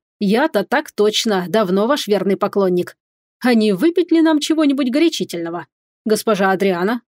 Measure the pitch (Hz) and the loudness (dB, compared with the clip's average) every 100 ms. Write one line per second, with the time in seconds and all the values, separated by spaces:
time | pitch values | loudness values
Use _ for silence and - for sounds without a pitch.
0 | _ - 202 226 311 202 196 269 311 - | _ -6 0 0 0 -2 -2 -4 -4 -2
1 | 208 208 226 196 175 220 202 190 220 285 | 0 0 -2 -2 -2 0 0 0 0 -2
2 | - 202 196 185 202 208 190 180 175 - | -2 -2 0 -2 -2 0 0 0 -4 -10
3 | _ _ _ _ 254 233 214 185 320 339 | _ _ _ _ 0 2 2 2 0 0
4 | 339 330 320 311 - 311 302 269 262 254 | 2 2 4 2 0 0 0 0 0 2
5 | 330 - 180 170 170 170 156 _ _ _ | 0 0 -6 -8 -8 -10 -12 _ _ _
6 | - 208 - 202 190 190 202 175 185 240 | -2 -2 0 0 0 0 0 0 -2 -4